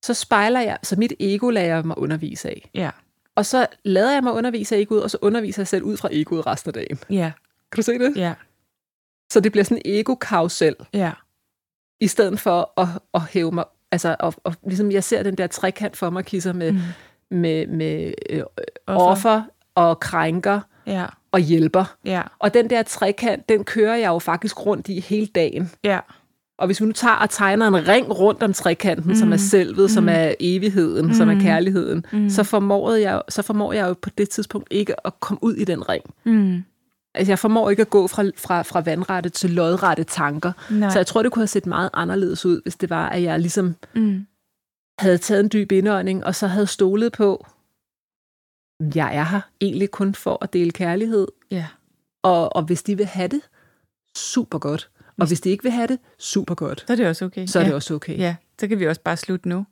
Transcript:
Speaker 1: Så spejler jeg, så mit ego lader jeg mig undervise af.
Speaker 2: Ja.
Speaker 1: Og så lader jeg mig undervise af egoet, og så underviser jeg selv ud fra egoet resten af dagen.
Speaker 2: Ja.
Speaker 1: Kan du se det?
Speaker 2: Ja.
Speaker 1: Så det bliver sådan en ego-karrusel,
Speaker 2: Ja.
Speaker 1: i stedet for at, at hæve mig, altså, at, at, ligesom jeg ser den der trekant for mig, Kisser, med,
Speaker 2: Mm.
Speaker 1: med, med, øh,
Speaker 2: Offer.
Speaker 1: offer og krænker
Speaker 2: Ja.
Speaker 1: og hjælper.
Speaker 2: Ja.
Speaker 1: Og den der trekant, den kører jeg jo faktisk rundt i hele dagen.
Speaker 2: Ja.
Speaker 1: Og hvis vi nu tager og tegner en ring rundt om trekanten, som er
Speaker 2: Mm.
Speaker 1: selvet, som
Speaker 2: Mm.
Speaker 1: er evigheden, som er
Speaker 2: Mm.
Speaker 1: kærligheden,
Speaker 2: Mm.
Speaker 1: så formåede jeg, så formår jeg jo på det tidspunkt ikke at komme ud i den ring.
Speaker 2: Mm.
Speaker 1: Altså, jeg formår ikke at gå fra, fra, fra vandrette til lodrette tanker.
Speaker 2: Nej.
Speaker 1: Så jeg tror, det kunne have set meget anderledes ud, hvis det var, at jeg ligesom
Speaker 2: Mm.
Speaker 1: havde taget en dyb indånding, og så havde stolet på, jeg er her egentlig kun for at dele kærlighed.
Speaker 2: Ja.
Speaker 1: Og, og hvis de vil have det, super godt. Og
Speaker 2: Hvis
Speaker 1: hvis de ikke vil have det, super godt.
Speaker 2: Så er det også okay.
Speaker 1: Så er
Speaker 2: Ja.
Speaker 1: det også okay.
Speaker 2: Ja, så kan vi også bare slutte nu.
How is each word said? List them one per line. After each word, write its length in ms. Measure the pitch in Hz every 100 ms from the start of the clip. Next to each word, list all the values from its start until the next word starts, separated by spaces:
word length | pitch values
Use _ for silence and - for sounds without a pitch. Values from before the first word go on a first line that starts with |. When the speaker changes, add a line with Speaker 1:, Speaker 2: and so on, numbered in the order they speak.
Speaker 1:
Så 100 | -
spejler 460 | 240 - 214 208 254
jeg, 180 | 226 -
så 140 | - 185
mit 140 | 233 -
ego 300 | 202 202 247
lader 160 | 226 175
jeg 180 | 165 160
mig 120 | -
undervise 500 | 143 160 170 - -
af. 220 | - -
Speaker 2:
Ja. 160 | - 170 - _ _ _
Speaker 1:
Og 120 | - 202
så 200 | 262 247 -
lader 280 | 202 190 226
jeg 100 | 285
mig 100 | 247
undervise 440 | 226 240 233 208 220
af 40 |
egoet, 220 | 208 214
og 80 | 208
så 80 | -
underviser 400 | 208 233 208 196
jeg 40 | 190
selv 160 | 190
ud 120 | - 208
fra 120 | -
egoet 340 | 151 156 165 139
resten 220 | 135 -
af 40 |
dagen. 240 | 117 - 147 -
Speaker 2:
Ja. 220 | 196 165 156 _ _ _
Speaker 1:
Kan 40 | -
du 60 |
se 160 | 226 240
det? 180 | 254 285
Speaker 2:
Ja. 180 | 175 165 _ _ _ _ _ _ _ _ _
Speaker 1:
Så 80 | 220
det 120 | 208
bliver 120 | 208
sådan 180 | 196 233
en 80 | -
ego-karrusel, 800 | 202 220 254 - 196 170 - 160 - -
Speaker 2:
Ja. 200 | 208 175 - _ _ _ _ _ _ _ _
Speaker 1:
i 60 | 208
stedet 320 | - 202 202
for 400 | - 175 - -
at, 80 | 180 175 _
at 80 | -
hæve 300 | 160 190 165
mig, 120 | 170 - _ _
altså, 240 | 175 170 151
at, 180 | 165 -
at, 100 | 185 170 190
ligesom 240 | 185 208
jeg 120 | 196
ser 180 | 190 220
den 120 | 202 190
der 80 | 175
trekant 500 | - 190 - 208 -
for 140 | 175
mig, 140 | 180
Kisser, 280 | 180 190 180
med, 200 | 175 165
Speaker 2:
Mm. 80 | 190 175 170 - _ _ 180
Speaker 1:
med, 260 | 165 160 -
med, 460 | 160 156 156 165 - -
øh, 120 | 156 - - - - -
Speaker 2:
Offer. 180 | 190 180
Speaker 1:
offer 320 | 196 220 220 220 _ _
og 260 | - 170 165
krænker 600 | - 165 160 170 202 202 202 _ -
Speaker 2:
Ja. 200 | 196 180 - _
Speaker 1:
og 100 | 190
hjælper. 560 | 156 165 156 185 190 -
Speaker 2:
Ja. 180 | - 185 - _
Speaker 1:
Og 160 | 208
den 160 | 220 226
der 120 | 240
trekant, 680 | 220 - 202 208 233 202 -
den 160 | 220
kører 320 | 208 226 214 233
jeg 120 | 214
jo 100 | 165
faktisk 480 | - 170 214 - 202
rundt 220 | 196 -
i 120 | 185
hele 260 | - 214 214
dagen. 440 | 180 160 - 175 -
Speaker 2:
Ja. 160 | 208 190 - - _ _ _ -
Speaker 1:
Og 80 | 185
hvis 140 | 190
vi 60 | 214
nu 60 |
tager 220 | 214 240
og 160 | 220 214
tegner 380 | - 196 208 220
en 200 | 185 156
ring 300 | 214 - 185
rundt 240 | 196 -
om 100 | 214
trekanten, 640 | 190 - 165 196 170 165 220
som 120 | 214
er 20 | 202
Speaker 2:
Mm. 20 |
Speaker 1:
selvet, 520 | 196 202 180 - 196
som 120 | 214
Speaker 2:
Mm. 60 | 170
Speaker 1:
er 260 | 165 160 -
evigheden, 760 | 175 185 202 196 160 87 160
som 140 | 226 220
er 60 |
Speaker 2:
Mm. 60 | 202
Speaker 1:
kærligheden, 640 | 190 165 185 190 - 170 170
Speaker 2:
Mm. 180 | 214 208
Speaker 1:
så 120 | 196
formåede 560 | 202 214 202 202 - 226
jeg, 220 | 202 196 -
så 140 | -
formår 300 | 202 208 208
jeg 160 | 214 185
jo 40 | 180
på 80 | - -
det 120 | 202
tidspunkt 380 | - 208 208 -
ikke 360 | 202 202 - -
at 140 | -
komme 240 | - 202
ud 100 | 226
i 100 | 214
den 240 | 185 165 -
ring. 160 | 82 - -
Speaker 2:
Mm. 400 | 226 220 196 180 185 _ _ _ _
Speaker 1:
Altså, 160 | - 190
jeg 80 | 190
formår 320 | 226 220 202
ikke 100 | 202
at 100 | 214
gå 160 | 208 185
fra, 160 | - 202 -
fra, 260 | - 175
fra 180 | 160 185
vandrette 500 | 165 160 185 185 175
til 200 | - 185
lodrette 540 | 170 165 185 190 156
tanker. 480 | 165 - 147 147 175 180 -
Speaker 2:
Nej. 200 | 214 208
Speaker 1:
Så 80 | 190
jeg 80 | 180
tror, 160 | 226
det 100 | 233
kunne 80 | 233
have 60 | 214
set 200 | 202 180
meget 240 | - -
anderledes 540 | - 170 190 185 - 185
ud, 160 | 170
hvis 140 | - -
det 140 | 175
var, 180 | 165 160
at 140 | 180
jeg 180 | 175 160
ligesom 340 | 170 208 185 170 -
Speaker 2:
Mm. 320 | 226 214 190 202 _ _ _ _ _ _ -
Speaker 1:
havde 200 | 196 175
taget 220 | - 202
en 100 | 208
dyb 200 | 220 196
indånding, 520 | 190 196 202 190 190
og 100 | -
så 120 | 180 202
havde 200 | 190 202
stolet 460 | - 190 202 233
på, 340 | - 208 190 - _ _ _ _ _ _ _ _ _ _ _ _ _ 156
jeg 220 | 151 143 147
er 80 |
her 160 | 160 196 - _
egentlig 300 | 202 185 196
kun 240 | - 196
for 240 | 202 - -
at 80 | -
dele 180 | 180 175
kærlighed. 560 | 170 175 175 226 220 190 - _
Speaker 2:
Ja. 160 | 185 156 - _ _ _ _
Speaker 1:
Og, 340 | 190 175 165 -
og 60 |
hvis 200 | 160 175
de 140 | - 196
vil 100 | 202
have 220 | 185 180
det, 120 | 285 - _ _ _ _ _ _ -
super 420 | - - - 160
godt. 320 | 143 151 - _ _
Og 180 | - 165
Speaker 2:
Hvis 40 |
Speaker 1:
hvis 100 | 170
de 100 | 185
ikke 120 | 202
vil 100 | 254
have 140 | 240 233
det, 120 | 262 _ _
super 360 | - 202 -
godt. 300 | 175 143 135 -
Speaker 2:
Så 60 |
er 40 | 233
det 100 | 196
også 160 | 165
okay. 220 | 185 - 185
Speaker 1:
Så 120 | 190
er 40 |
Speaker 2:
Ja. 40 | 190
Speaker 1:
det 60 |
også 200 | 143 -
okay. 240 | 151 - 160
Speaker 2:
Ja, 180 | 175 170 _ -
så 80 | 208
kan 100 | 214
vi 80 | 165
også 140 | 160
bare 160 | - 165
slutte 320 | - 185 180
nu. 180 | 175 202